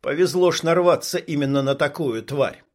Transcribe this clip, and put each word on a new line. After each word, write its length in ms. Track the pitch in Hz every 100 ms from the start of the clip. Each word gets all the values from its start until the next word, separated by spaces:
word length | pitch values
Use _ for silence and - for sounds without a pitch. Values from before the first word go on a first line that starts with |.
Повезло 460 | - 147 180 170 180
ж 120 | -
нарваться 520 | 165 170 175 156 - 180
именно 440 | - 147 139 139
на 120 | 135
такую 480 | 139 147 143 143 113
тварь. 400 | 113 139 117 - _